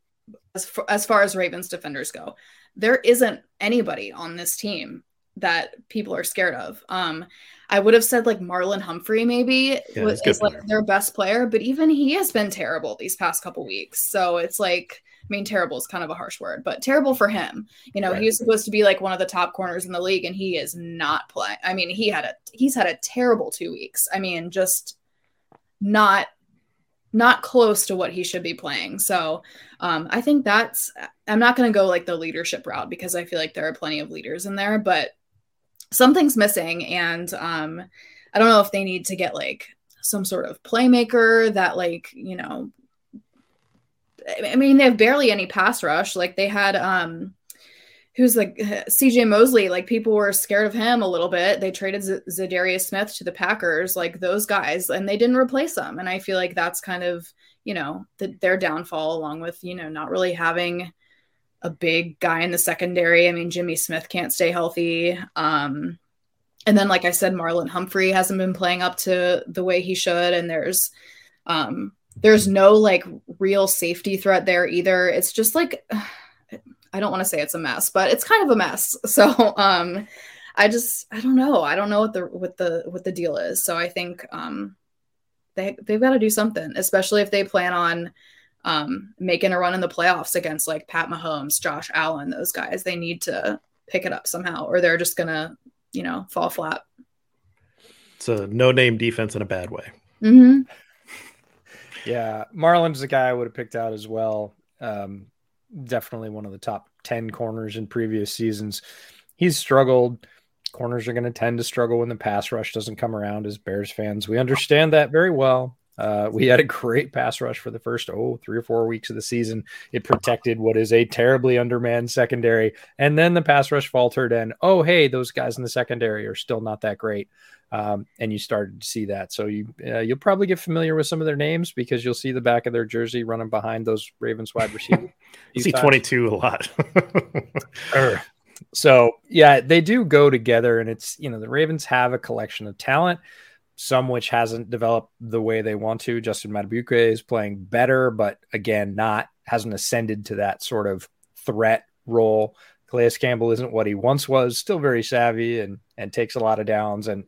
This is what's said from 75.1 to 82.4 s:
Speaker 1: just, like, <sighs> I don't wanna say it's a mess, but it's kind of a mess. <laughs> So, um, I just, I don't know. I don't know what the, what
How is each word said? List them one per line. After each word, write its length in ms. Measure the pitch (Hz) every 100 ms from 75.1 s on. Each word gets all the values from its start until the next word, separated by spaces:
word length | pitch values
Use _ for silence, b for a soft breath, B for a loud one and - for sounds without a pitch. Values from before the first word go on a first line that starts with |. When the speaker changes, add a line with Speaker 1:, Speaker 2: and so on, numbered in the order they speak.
| 165 -
Speaker 1:
just, 220 | - 220
like, 340 | 320 330 - -
<sighs> 320 | 214 B B B B B - - - _
I 80 | 196
don't 100 | 202
wanna 140 | 185
say 160 | 185 156
it's 140 | 151
a 40 | 165
mess, 320 | 151 120 -
but 200 | 190 190
it's 140 | 247
kind 200 | - 440
of 60 | 320
a 60 | 220
mess. 400 | 175 208 - -
<laughs> 60 | 214
So, 480 | - 311 247 214 -
um, 500 | 196 180 175 185 214 B B B B
I 140 | - 208
just, 380 | 233 247 - -
I 100 | 220
don't 160 | 247 254
know. 260 | 269 233
I 120 | 147
don't 160 | 165 202
know 100 | 208
what 120 | 220
the, 100 | 190 175
what 300 | 180